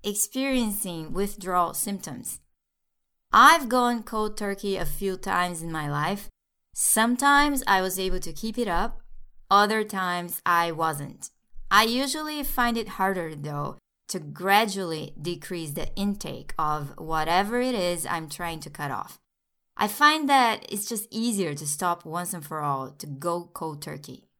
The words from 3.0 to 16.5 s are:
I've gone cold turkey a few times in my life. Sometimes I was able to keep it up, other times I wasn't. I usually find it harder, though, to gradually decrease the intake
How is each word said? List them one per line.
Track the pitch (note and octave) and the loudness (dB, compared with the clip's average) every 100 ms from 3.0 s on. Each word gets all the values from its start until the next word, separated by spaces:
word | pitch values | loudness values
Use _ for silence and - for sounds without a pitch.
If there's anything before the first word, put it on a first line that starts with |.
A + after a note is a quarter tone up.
| _ _ _ | _ _ _
I've | G#3+ C4+ E4 B3+ | 8 10 8 4
gone | B3 A#3+ A#3+ | 2 2 0
cold | G#3+ A3 G#3+ G#3+ | -4 -4 -4 -2
turkey | G3+ G3 G3+ F#3 | -4 -2 -2 -2
a | |
few | E3+ - G3 F#3 | -2 -2 -4 -4
times | G3 F3+ F3+ E3+ | -2 0 0 -4
in | E3 | -6
my | D#3+ D3 | -4 -4
life. | D3 D#3 G3+ - _ _ _ _ | -2 -2 -4 -8 _ _ _ _
Sometimes | - - - A#3 B3 C#4+ C#4+ D4 C#4 - | -2 2 4 4 4 6 6 6 2 2
I | F#3+ | 2
was | F#3 F#3 | 2 -2
able | F#3+ F#3 | 0 0
to | - | -2
keep | D#3 A3+ A3 | -6 -6 -2
it | G#3+ | 0
up, | E3+ A3 - - - - - - | 2 0 -4 -10 -14 -14 -18 4
other | G3 G#3 A3 | 6 6 2
times | G#3+ G3 F3+ F3+ F3 - | 0 -2 -2 -2 -4 -4
I | - E3+ E3+ | 2 4 2
wasn't. | D#3+ D#3+ D3 C#3+ - - _ _ - - | 0 -2 -2 -8 -12 -18 _ _ -10 4
I | G3 | 6
usually | A3+ B3 C#4 D#4 D4+ D4+ | 6 2 0 -2 -6 -4
find | C#4 - A#3+ A#3 | -4 0 2 0
it | G#3+ - | -4 0
harder, | F#3+ F#3 D#3+ | 0 0 -4
though, | D3+ D3 D3 C#3+ - _ _ - | -8 -8 -6 -6 -10 _ _ -10
to | F#3 | -8
gradually | D3 D3 F#3 G3+ A3+ G3 F3 D#3 - - | -8 -6 4 4 4 -2 -4 -6 -8 -8
decrease | D3+ F3 - F3+ D#3 | -8 -8 -8 -8 -8
the | D3 D#3 - | -6 -4 -2
intake | G3+ G3+ D#3 - - | -2 -2 -6 -10 -8